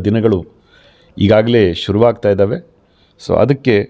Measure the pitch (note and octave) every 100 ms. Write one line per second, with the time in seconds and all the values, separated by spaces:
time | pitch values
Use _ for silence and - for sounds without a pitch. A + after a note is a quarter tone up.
0 | F#2+ A2 A2 F#2+ D2+ _ _ _ _ _
1 | _ - G2 G#2+ A2+ A#2+ F#2+ E2+ - G2+
2 | A#2 A2+ G2+ G2 G2 D#3+ - _ _ _
3 | _ _ - - A2+ C#3 B2+ G#2 -